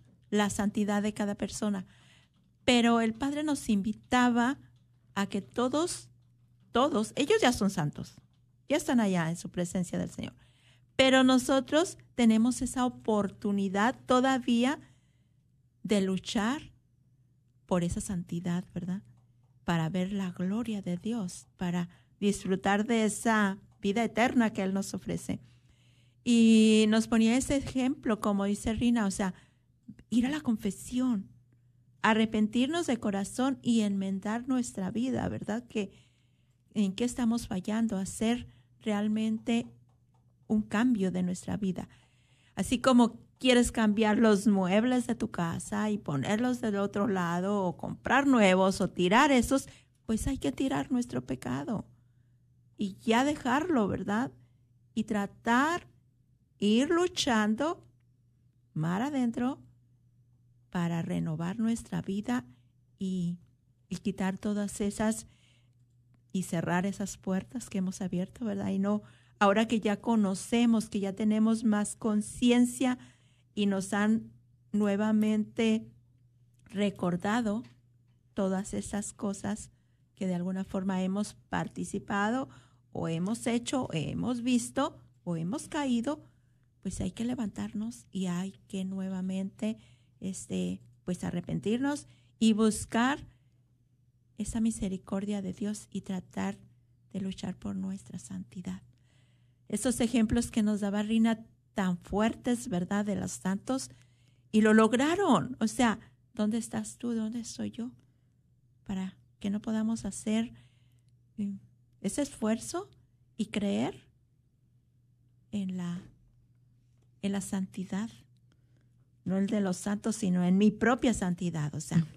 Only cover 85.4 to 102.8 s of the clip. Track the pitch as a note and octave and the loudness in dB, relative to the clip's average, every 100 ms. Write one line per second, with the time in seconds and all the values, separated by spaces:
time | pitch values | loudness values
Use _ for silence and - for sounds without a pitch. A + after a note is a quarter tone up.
85.4 | E3+ D4+ - D#4 C#4 A#3 B3 D4+ - _ | -4 -6 -6 -4 0 0 -2 -6 -10 _
86.4 | _ _ _ _ F#3+ - F#3+ - A#3 B3 | _ _ _ _ -10 -6 -6 -4 -4 -4
87.4 | G3+ - G#3 G#3 A3+ A#3+ - F#3 F#3 F3 | -6 -6 -8 -6 -8 -10 -10 -6 -4 -4
88.4 | F#3+ - - F#3+ F#3+ F#3+ F#3+ F#3 F#3 F#3+ | -6 -10 -10 -8 -6 -6 -6 -6 -4 -4
89.4 | G3 - A3 A3 - - _ - F#3+ F#3 | -6 -4 -6 -6 -12 -20 _ -12 -10 -8
90.4 | - - F3+ F#3+ - _ - F3+ F3+ F3 | -6 -4 -4 -6 -12 _ -8 -6 -6 -6
91.4 | - E3 G3+ A#3+ C#4 D4 - - _ - | -4 -4 -2 0 -2 -4 -8 -20 _ 2
92.4 | A3 G#3+ A3 G#3+ - A3+ B3 D4+ - _ | 4 4 2 0 -2 0 0 -2 -8 _
93.4 | _ _ _ _ _ _ _ _ _ - | _ _ _ _ _ _ _ _ _ -10
94.4 | G#3 A3+ A3+ A3 G3 F#3+ - G3 G3+ G3+ | -6 -2 -2 -2 -4 -6 -6 -6 -4 -4
95.4 | F#3 - G3+ G#3 - G3 - F#3 - G3 | -6 -6 -6 -6 -10 -10 -8 -8 -8 -6
96.4 | G3 G3+ - _ _ _ _ F#3+ F#3+ - | -6 -6 -14 _ _ _ _ -8 -6 -6
97.4 | F#3 F3+ G3+ F#3+ F#3+ G3 - F#3 - F#3+ | -8 -8 -8 -6 -6 -8 -12 -16 -12 -14
98.4 | - F#3+ F3+ F#3 - _ _ _ _ _ | -12 -12 -10 -12 -14 _ _ _ _ _
99.4 | _ _ - G#3+ C4 A#3+ A#3 A#3 A3 A#3+ | _ _ -8 -4 -2 0 0 2 2 0
100.4 | A#3 A3+ G#3 G#3 G3+ G#3 G#3 A3+ A3+ A3+ | 0 0 0 0 -2 -2 0 2 2 0
101.4 | - _ _ - F#3 F3 - G3 A3+ - | -8 _ _ -2 -2 -2 -2 0 0 0
102.4 | B3+ A#3+ - F3 | -2 -2 -2 -4